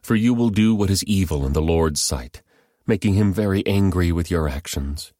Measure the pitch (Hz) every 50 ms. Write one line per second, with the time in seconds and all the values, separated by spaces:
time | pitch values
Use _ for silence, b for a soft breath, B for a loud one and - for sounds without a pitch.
0 | _ - 113 107 110 120 123 117 120 117 101 107 107 110 113 104 101 92 98 90
1 | - - 104 98 92 82 80 71 67 67 69 78 78 82 82 82 80 80 76 -
2 | - - - - - - - - _ _ _ _ _ _ _ _ _ - 113 101
3 | - 107 95 101 107 101 90 107 107 101 95 98 - - 98 98 98 95 87 90
4 | 87 85 82 85 82 - 90 82 78 73 69 73 - - - 76 71 69 73 73
5 | - - _ _